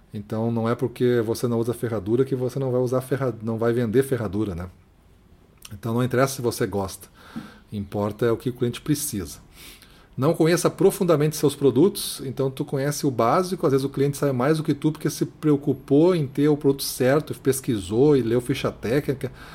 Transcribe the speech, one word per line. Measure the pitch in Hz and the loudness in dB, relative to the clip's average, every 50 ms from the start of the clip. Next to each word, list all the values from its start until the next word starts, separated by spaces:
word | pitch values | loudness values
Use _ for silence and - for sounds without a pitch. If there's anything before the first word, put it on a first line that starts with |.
| _ _ | _ _
Então | - 107 101 - - 110 113 117 | -12 -12 -8 -6 -4 -4 -2 -2
não | 117 117 113 | -2 0 0
é | 113 120 | 0 0
porque | - 131 120 120 - 127 123 123 120 110 | 0 -2 -4 -2 0 2 4 4 2 2
você | 107 113 - - | 0 -2 -2 -2
não | 120 120 113 | 0 0 0
usa | 117 120 117 | 0 -2 -2
ferradura | - - 113 113 104 90 101 113 123 135 | -4 -4 -4 -4 -4 -2 0 2 2 2
que | 131 139 | 0 -2
você | 123 127 123 - | -2 -4 -4 -4
não | 139 135 131 | -4 -2 -2
vai | 123 127 | 0 0
usar | 127 123 127 127 | 0 0 0 -2
ferra-, | 123 - 139 127 139 127 113 104 107 | -2 -2 -2 -2 -2 -4 -4 -4 -6
não | 113 113 | -6 -4
vai | 107 113 117 117 | 0 0 0 2
vender | 120 123 110 101 131 | 2 0 2 2 2
ferradura, | 135 139 131 117 113 101 87 104 110 104 90 | 2 2 0 -2 -2 -4 -4 -4 -4 -4 -4
né? | 82 90 92 - - _ _ _ _ _ _ _ _ _ _ - - _ _ _ _ - - 107 | -8 -10 -12 -14 -18 _ _ _ _ _ _ _ _ _ _ -20 -20 _ _ _ _ -20 -18 -14
Então | 101 - 117 113 | -10 -6 -4 -2
não | 120 127 | -2 0
interessa | 123 127 120 135 131 - | 0 2 2 2 0 0
se | - | -2
você | 120 120 110 - 123 | -2 -2 -2 -2 -2
gosta, | 101 92 101 95 90 - - - - _ - - - - - - - - - - _ | -2 -2 -4 -4 -4 -8 -14 -20 -20 _ -20 -20 -16 -14 -14 -14 -14 -18 -20 -16 _
importa | - 104 101 87 - 104 101 104 104 - 123 | -10 -8 -8 -6 -4 -4 -2 -4 -2 0 0
é | 117 | 0
o | 113 | 0
que | 113 - 127 | 0 -4 -6
o | 120 | -4
cliente | - 123 120 117 - | -2 -4 -4 -4 -4
precisa. | - - 147 143 - - - 101 87 78 - - - - - - - - - - - - - - - _ _ | -4 -2 -2 -2 -4 -6 -6 -6 -8 -8 -12 -16 -20 -20 -20 -20 -20 -20 -20 -20 -20 -20 -20 -20 -20 _ _
Não | - 127 151 165 | -2 0 0 2
conheça | - 165 160 175 160 - 160 | 4 4 4 4 2 2 0
profundamente | - - 160 196 196 - 190 175 165 139 147 156 151 | 2 4 2 2 4 2 2 2 4 4 2 0 0
seus | - - 143 139 | 0 0 0 2
produtos, | - 143 135 113 131 165 202 202 - - - - - 135 | 2 2 4 6 6 4 4 2 -2 -6 -8 -8 -8 -8
então | 139 123 - 131 135 | -6 -4 -4 -4 -4
tu | 131 - 147 | -4 -6 -6
conhece | - - 135 135 147 143 - - | -4 -4 -2 -2 -2 -2 -2 -2
o | 143 | -2
básico, | 123 113 113 117 139 180 185 180 190 - - | 0 2 2 2 2 2 0 -2 -2 -2 0
às | 151 135 | 2 2
vezes | 135 135 | 2 0
o | 139 | 0
cliente | 139 135 139 143 139 | 0 0 0 0 0
sabe | - 147 143 | 0 -2 -2
mais | 131 123 123 143 160 | 0 2 2 2 2
do | 156 156 | 2 0
que | 156 143 | -2 -2
tu | 139 - 151 | 0 0 -2
porque | 147 - - 156 | -2 -2 -4 -4
se | 156 - 151 | -2 -4 -4
preocupou | - - - - 151 147 139 - 147 131 - - - 139 147 160 180 185 | -6 -4 -2 2 2 2 2 2 0 -2 -2 0 4 4 6 6 6 4
em | 170 143 | 2 0
ter | 127 - - 143 | -2 0 2 2
o | 151 151 | 2 2
produto | 147 151 139 139 139 - | 4 2 2 2 0 -2
certo, | - - - 131 127 139 156 151 - 120 | -6 -2 0 2 4 4 2 0 -2 -8
pesquisou | - - 139 127 131 - - 120 101 90 85 107 113 139 151 147 | -2 0 0 0 0 0 -2 -2 -2 -2 0 2 4 6 6 6
e | 131 | 4
leu | 113 110 117 127 | 2 2 0 0
ficha | 123 - 131 - - 117 | 0 -2 -4 -2 -4 -4
técnica, | - - - 104 123 147 147 - 135 - - 123 - - - - | -4 -4 -4 -2 -2 0 0 -2 -4 -4 -6 -10 -10 -12 -20 -20